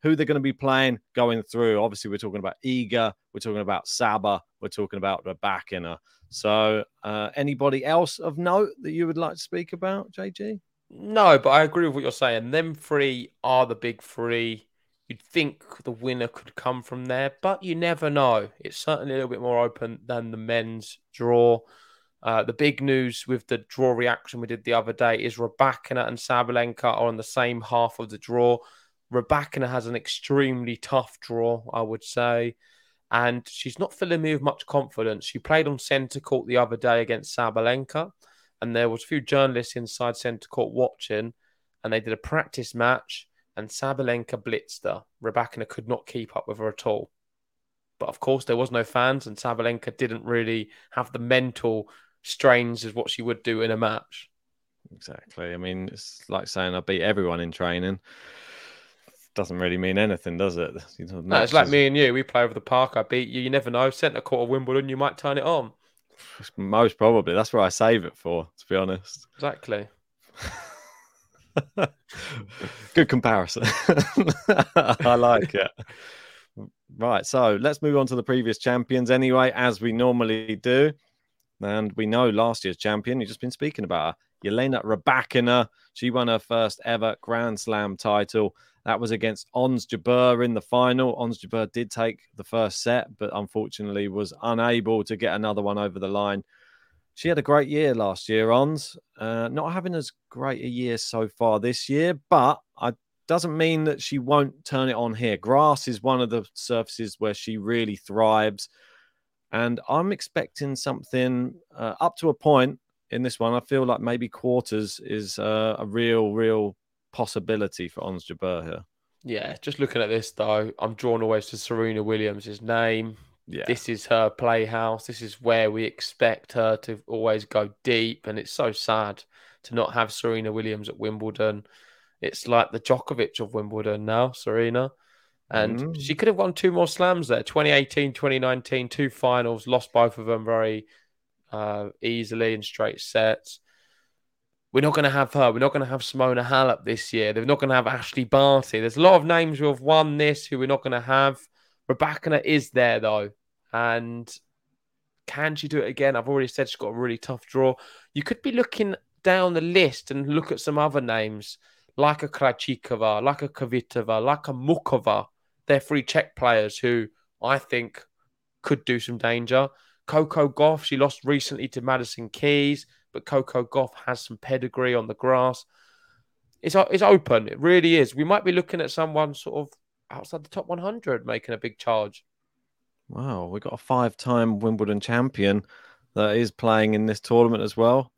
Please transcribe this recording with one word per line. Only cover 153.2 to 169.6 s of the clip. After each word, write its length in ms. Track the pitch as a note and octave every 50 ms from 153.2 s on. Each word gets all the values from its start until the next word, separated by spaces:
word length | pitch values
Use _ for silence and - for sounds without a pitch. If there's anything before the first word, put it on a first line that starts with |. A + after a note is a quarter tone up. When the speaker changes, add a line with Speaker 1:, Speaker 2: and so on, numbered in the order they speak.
| G2+ G#2 G#2+ _ _ _ _ _ _ _
Speaker 2:
And 560 | - A#2 A#2 A#2 A#2 A#2 A#2 A#2 A#2 A#2 A#2 - - - _ _ _ _ _ _ _ _ _ _ _ _ _ _ _ _ _ -
can 280 | - C#3 D3+ D#3 D3+
she 120 | D3+ D#3 D3
do 120 | D3+ D3+
it 80 | B2 G#2+
again? 280 | B2+ A#2 C#3 C#3 C3+
I've 120 | A#2 A2+ C3
already 200 | C#3+ C#3 C3 A#2+
said 200 | - - C#3 -
she's 80 | -
got 140 | - - G#2
a 40 | A2+
really 240 | A#2 B2 B2 A#2 A2+
tough 280 | - - C3 A#2 _
draw. 300 | _ - C3 C3 C3 B2+ - - - - - _ _ _
You 100 | C#3+ D3
could 180 | - A#3 -
be 100 | - C#4+
looking 440 | A#3 A#3+ B3 - - - A3 G3+ F#3+ - _ _ _ _ _
down 300 | F#3+ F3+ F#3+ F#3 F3+ F3
the 80 | D#3+
list 500 | D#3+ E3+ F3 F#3+ F3+ C#3+ C3 - - -
and 160 | C3+ C#3 C#3 C#3
look 240 | D3 D#3 D#3 -
at 80 | - -
some 180 | - - D3 D3+
other 220 | D3 D#3 C#3 C#3+
names, 580 | B2+ A#2 A2+ A2+ G#2+ A2 G#2+ G#2+ G#2 - - _ _ _ _ _ _ _ _
like 280 | - C#3+ D3 D3+ D3 -
a 40 | C#3+
Krajcikova, 960 | - - C#3+ C3 B2 - - - C3 - - - B2 G#2+ A2 A2 G#2+ G#2 A2+
like 200 | C#3 C#3+ - D3
a 40 | C#3+
Kvitova, 760 | - - C3+ A#2+ A#2 B2 A#2 _ - A#2+ A2+ A2 A2+ A2
like 280 | A2+ C3 D3 D3 - -
a 40 | C3
Muchova. 760 | B2+ C3 D3 E3+ E3+ - - - B2 A2 A2+ G#2 G#2 G2+ - _ _ _ _ _ _ _ -
They're 120 | C#3+ C#3
three 240 | C#3 - D3+ C#3+ B2
Czech 320 | - - D#3+ D3+ - _
players 420 | - B2+ B2 A#2 A2 G#2+ G#2+ - -
who 300 | - B2 A#2+ A#2 A2 G#2+ _ _ _ _ _ _
I 180 | - A#2+ C3+ C#3
think 440 | - - - A#2+ A#2 A2 _ - - _ _ _ _ _ _ _ _ _ _ _
could 220 | - - D3 A#2+ -
do 160 | - B2 A#2+
some 180 | - - A#2+ A2+
danger. 520 | - A#2 A#2 A#2+ A#2+ A2+ B2+ C3